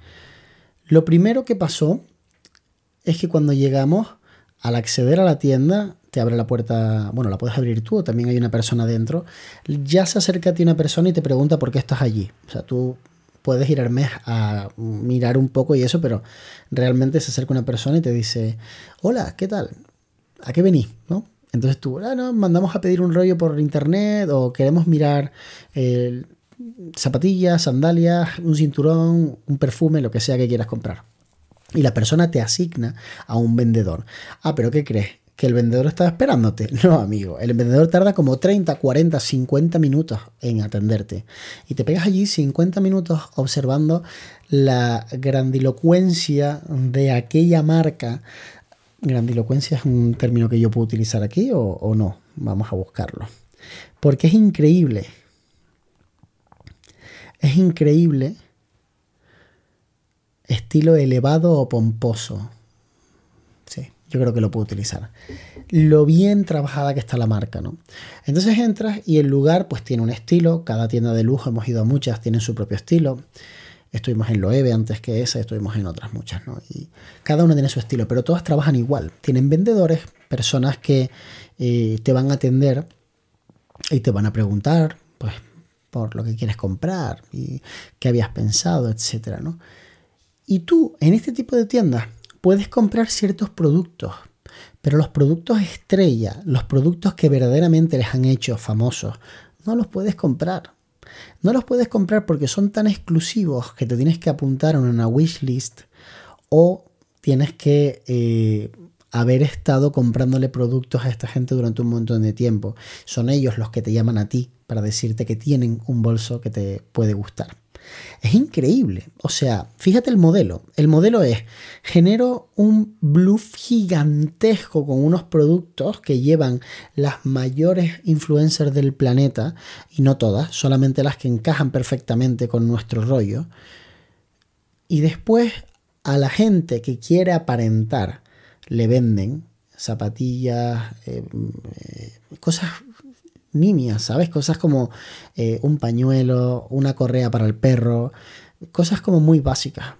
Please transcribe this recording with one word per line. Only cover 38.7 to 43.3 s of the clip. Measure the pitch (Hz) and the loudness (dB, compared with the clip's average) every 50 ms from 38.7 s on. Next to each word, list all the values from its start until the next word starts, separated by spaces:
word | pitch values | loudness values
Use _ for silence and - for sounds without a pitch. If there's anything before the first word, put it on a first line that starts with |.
| 143 | -2
cuarenta, | - - 135 127 151 165 170 160 131 | -2 0 0 2 2 2 2 2 0
cincuenta | - - - 131 127 123 143 139 160 170 170 165 | -2 -2 -2 -2 -2 0 2 2 2 2 2 2
minutos | 156 139 135 151 160 - 110 107 - - _ _ | 2 2 2 0 0 -2 -6 -8 -10 -12 _ _
en | - 120 117 107 104 | -6 -4 -2 -2 -2
atenderte. | 104 - 104 101 110 113 101 101 - 95 92 110 - - - - - - - - | -2 -4 -2 -2 0 0 -2 -4 -6 -10 -12 -12 -14 -18 -20 -20 -20 -20 -16 -14
Y | - 135 | -8 -6
te | 135 123 | -4 -2
pegas | 147 160 185 165 | 0 0 0 0
allí | 208 190 190 202 | 0 0 0 0
cincuenta | 196 - - 147 139 139 - 170 185 175 202 | -2 -2 -2 -2 -2 0 0 0 0 0 0
minutos | 190 190 190 190 170 165 165 156 - - | 0 0 0 0 -2 -2 -4 -4 -4 -6